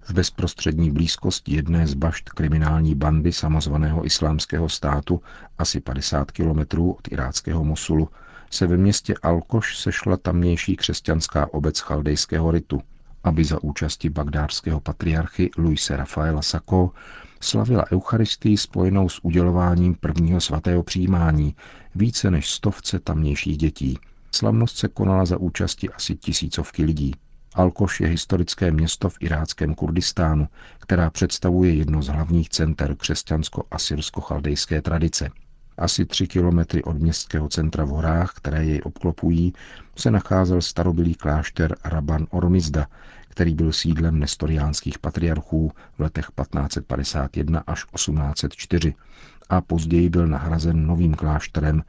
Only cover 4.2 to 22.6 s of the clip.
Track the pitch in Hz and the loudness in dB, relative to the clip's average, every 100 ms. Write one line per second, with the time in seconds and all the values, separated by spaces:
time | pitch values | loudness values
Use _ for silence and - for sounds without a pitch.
4.2 | 80 78 - 82 82 - 85 76 - 85 | 0 0 -2 -2 -2 -2 -2 -2 0 -2
5.2 | - - - - 80 - 67 67 - 73 | -4 -20 -14 -6 -4 -4 -4 -6 -2 -2
6.2 | 69 - 85 78 76 78 87 - - - | -2 -2 0 0 0 0 0 -2 -6 -6
7.2 | 76 - - 82 76 78 - 80 78 - | -4 -6 -4 -2 0 -2 0 0 0 -4
8.2 | - - - - 90 90 98 104 - - | -20 -20 -10 -2 2 4 4 2 -2 -2
9.2 | - 85 - 113 - - - - - 92 | 0 0 0 -2 -2 -4 -4 -2 -2 -2
10.2 | - 87 87 85 - 92 - 87 - 82 | 0 2 2 0 -2 -2 -2 -4 -2 -2
11.2 | - 78 73 78 76 - - 73 73 73 | 0 -2 -2 -2 -2 -2 -4 -2 0 -2
12.2 | - 82 82 82 - 69 - - - - | -2 0 2 0 0 -6 -6 -18 -20 -6
13.2 | - 78 76 78 76 69 76 - 80 73 | 0 2 2 0 -4 -4 -4 -4 -4 -2
14.2 | 73 76 73 - - 78 - - 82 80 | -2 -2 -2 -4 -2 -4 -4 -4 0 0
15.2 | 80 - 90 - 82 76 - 71 73 - | 0 0 -2 2 0 0 -2 -4 -4 -2
16.2 | 78 76 - - - 92 90 - - - | -2 0 -2 -4 2 2 2 0 -18 -20
17.2 | - - - 110 110 117 - - - 113 | -20 -10 -2 0 2 2 2 0 0 0
18.2 | 107 - 110 104 - - 92 98 92 - | 0 0 2 2 0 0 2 4 2 0
19.2 | 90 85 87 87 87 87 90 85 78 80 | 0 2 4 4 4 4 4 2 -2 0
20.2 | 82 90 - 76 - 175 170 185 185 90 | 2 2 0 -2 0 0 0 0 2 4
21.2 | 82 78 73 - - - - 92 113 - | 4 2 0 -2 -12 -20 -8 -2 0 0
22.2 | 104 85 - - | 2 2 0 -4